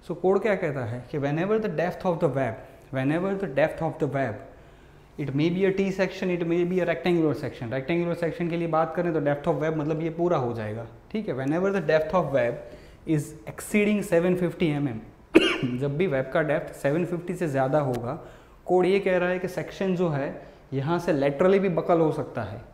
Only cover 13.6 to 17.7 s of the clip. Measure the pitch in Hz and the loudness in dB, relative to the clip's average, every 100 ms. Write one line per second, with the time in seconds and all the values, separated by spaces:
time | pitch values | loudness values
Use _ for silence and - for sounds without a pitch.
13.6 | - 214 208 208 185 170 180 175 175 - | -2 2 2 2 2 2 4 2 0 0
14.6 | 170 147 143 120 - - - - - - | 0 0 -2 -4 -12 -20 4 4 6 0
15.6 | 127 123 143 143 185 135 131 170 156 151 | -2 -2 -2 0 0 0 0 0 0 0
16.6 | - - 143 156 175 175 160 165 170 135 | -2 -2 0 0 0 -4 -6 -4 -2 0
17.6 | 135 | 2